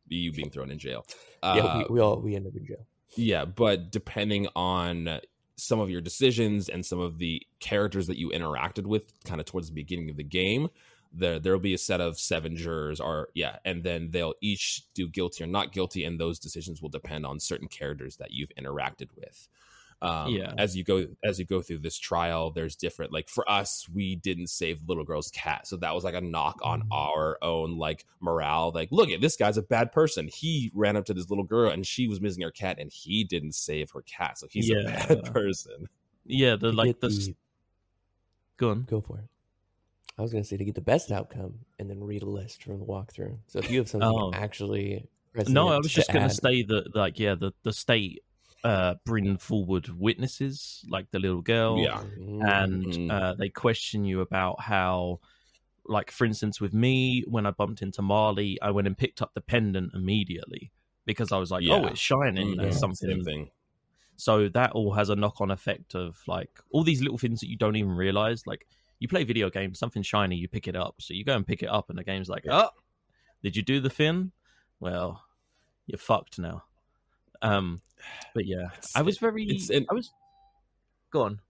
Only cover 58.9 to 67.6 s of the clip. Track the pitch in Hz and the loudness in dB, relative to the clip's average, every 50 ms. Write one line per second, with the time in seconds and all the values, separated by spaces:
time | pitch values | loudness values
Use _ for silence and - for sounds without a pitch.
58.9 | 95 - 127 - _ - - - _ - - - - 120 110 104 95 95 92 - | 2 0 -2 -2 _ -4 -6 -6 _ -10 -4 2 2 4 4 4 2 0 -2 -2
59.9 | - 95 92 92 104 107 101 90 85 80 - - 80 - - - _ _ _ _ | -4 -2 0 2 2 2 2 0 -4 -8 -8 -12 -14 -14 -16 -16 _ _ _ _
60.9 | _ _ _ - 107 - 117 95 101 95 92 85 92 92 90 - - 208 151 - | _ _ _ -4 -2 -2 0 0 2 0 0 0 0 2 4 6 6 6 6 2
61.9 | - - - - 139 131 143 127 95 95 95 101 98 90 101 98 95 - - 98 | 0 -2 0 2 2 4 4 2 2 0 0 0 0 0 0 2 2 2 2 0
62.9 | 95 - - 90 92 92 90 82 76 76 73 - _ _ _ _ _ _ _ _ | -2 -2 -2 -2 -2 -2 -2 -4 -6 -6 -8 -12 _ _ _ _ _ _ _ _
63.9 | _ _ _ _ _ - - - 110 107 104 101 85 120 127 127 - 113 110 101 | _ _ _ _ _ -4 2 4 6 6 6 4 4 4 2 4 2 2 2 2
64.9 | 98 104 104 98 104 101 104 104 - - 101 98 98 92 - - 101 - - _ | 4 2 2 2 4 2 2 0 2 0 0 0 0 -2 -2 -4 -4 -4 -6 _
65.9 | - 92 90 85 80 - - - 87 90 - - _ - - _ - 147 165 160 | -6 -6 -6 -6 -8 -12 -8 -6 -6 -6 -6 -8 _ -20 -16 _ 2 4 4 6
66.9 | 160 131 131 143 113 117 - 120 113 110 - 92 - 104 | 4 4 2 0 0 0 0 0 0 -2 -4 -6 -2 2